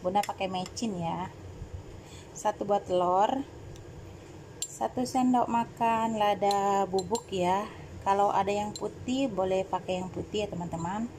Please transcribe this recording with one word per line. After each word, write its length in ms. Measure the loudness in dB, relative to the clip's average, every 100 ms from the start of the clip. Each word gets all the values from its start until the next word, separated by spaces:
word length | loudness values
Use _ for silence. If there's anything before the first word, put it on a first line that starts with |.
| 0
Bunda 160 | 0
pakai 240 | 0 -2 -4
mecin, 480 | -4 -6 -4 -4
ya. 400 | -2 -2 -2 -6 -8 -14 -12 -10 -10 -12 -14 -16 -16 -16 -2
Satu 320 | -2 0 2
buah 160 | 2 4
telur, 560 | 2 4 6 4 2 -4 -10 -14 -14 -14 -14 -16 -16 -18 -18 -16 -10
satu 400 | -10 -4 -4 -2 0
sendok 400 | 2 6 6 4
makan 720 | 2 0 2 2 4 2 4
lada 640 | 4 4 4 4 4 4 4
bubuk, 400 | 0 0 -4 -2
ya. 320 | 0 4 4 0 -10 -14 -6
Kalau 320 | 2 4 6
ada 160 | 4 2
yang 240 | 0 -2
putih, 560 | -4 -6 -6 -2 0 0
boleh 320 | 2 2 2
pakai 400 | 0 -2 -2 -4
yang 80 | -4
putih, 320 | -6 -4 -2
ya, 60 | -2
teman-teman. 560 | -4 -4 -4 -4 -4 -4